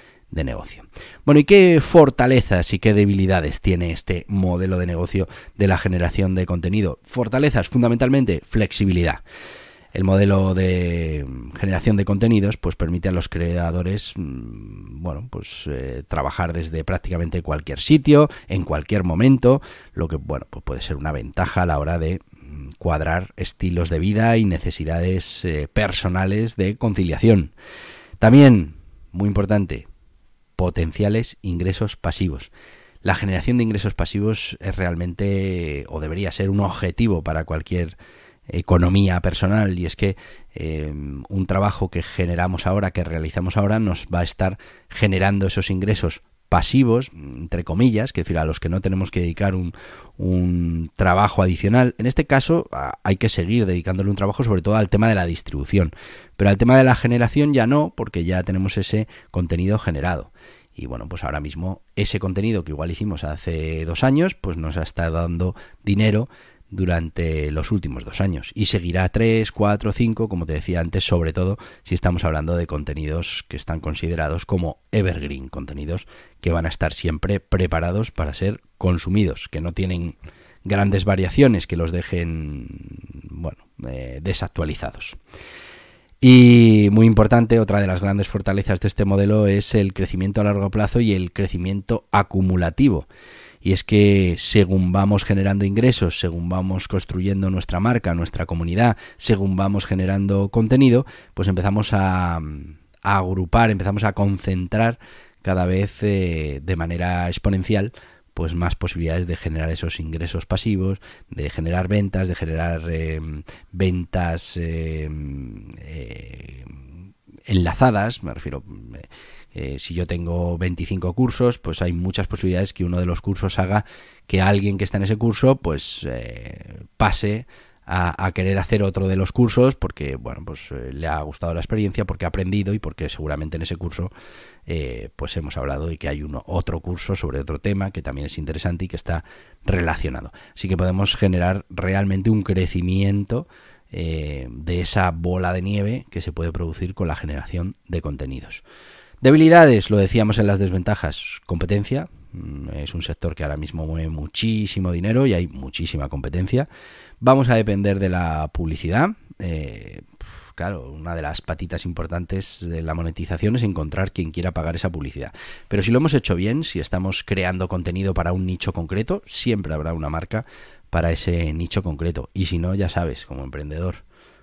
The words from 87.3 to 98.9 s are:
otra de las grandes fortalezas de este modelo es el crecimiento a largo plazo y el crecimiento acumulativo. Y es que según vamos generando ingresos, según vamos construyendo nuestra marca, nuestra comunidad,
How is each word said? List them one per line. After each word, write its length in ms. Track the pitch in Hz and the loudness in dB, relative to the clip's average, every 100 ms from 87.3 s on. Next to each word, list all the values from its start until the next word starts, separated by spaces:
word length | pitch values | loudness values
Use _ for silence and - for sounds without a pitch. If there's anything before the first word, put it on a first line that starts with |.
| 120 113 117 | 6 6 4
otra 200 | 104 101 | 4 2
de 60 | 98 | 2
las 140 | 92 | 0
grandes 260 | 98 101 98 | 0 0 -2
fortalezas 540 | 101 98 98 98 92 | -4 -2 -2 0 0
de 80 | 101 | 0
este 160 | - | 0
modelo 420 | 98 98 101 107 101 | 2 4 4 4 4
es 280 | 98 - | 2 2
el 180 | 110 98 | 0 0
crecimiento 480 | 92 95 90 95 101 | -2 -4 -2 -2 0
a 40 | |
largo 260 | 104 101 98 | 0 0 0
plazo 300 | 104 104 123 | 0 0 2
y 120 | 113 | 2
el 200 | 95 87 | 2 -2
crecimiento 760 | - 95 90 90 98 95 113 - | -4 -4 -2 -4 -4 -2 -4 0
acumulativo. 960 | 104 101 95 92 92 85 80 139 82 - - - - - - 92 | 0 0 0 2 2 0 2 2 2 -4 -18 -20 -20 -20 -8 -2
Y 60 | |
es 100 | 95 | -2
que 540 | - 104 101 98 92 82 | 2 6 6 6 4 0
según 540 | - 107 92 95 90 | 2 4 4 4 2
vamos 320 | 92 98 101 | 4 4 2
generando 400 | - 98 98 98 | 2 0 2 2
ingresos, 560 | 98 101 123 - 92 - | 0 2 2 2 0 -2
según 280 | 90 85 85 | -4 -4 -4
vamos 380 | 92 95 92 - | -2 -2 -4 -4
construyendo 640 | 98 - 92 95 98 95 | -6 -4 -4 -2 0 0
nuestra 300 | 92 - - | -2 -2 -2
marca, 340 | 107 120 95 | 0 0 0
nuestra 320 | 85 85 - 85 | -2 -2 -4 -4
comunidad, 500 | 85 85 90 117 | -4 -2 2 2